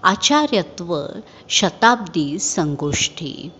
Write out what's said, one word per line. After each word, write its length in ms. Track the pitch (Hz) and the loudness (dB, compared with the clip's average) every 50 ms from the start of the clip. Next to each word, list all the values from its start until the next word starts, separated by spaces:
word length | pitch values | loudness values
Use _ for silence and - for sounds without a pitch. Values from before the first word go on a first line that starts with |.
आचार्यत्व 1000 | - 185 196 202 - - 285 302 302 285 262 202 160 147 - - 175 170 175 147 143 - - 202 220 - - - - - | 4 2 2 2 2 2 4 4 2 2 0 0 0 -2 -10 -12 -6 -4 -4 -4 -4 -6 -10 -14 -16 -18 -20 -20 -10 -2
शताब्दी 880 | - - 208 175 - - 226 226 247 233 214 165 - 170 147 143 147 196 | 0 0 0 0 2 4 6 6 6 4 0 -4 -2 -2 -2 0 -2 -4
संगोष्ठी. 1120 | - - - - 156 151 143 139 151 147 139 - - - - - 170 139 - - - 180 - | -4 -2 0 0 0 0 -2 -2 -2 -2 0 0 -2 -4 -4 -8 -10 -10 -10 -10 -14 -14 -16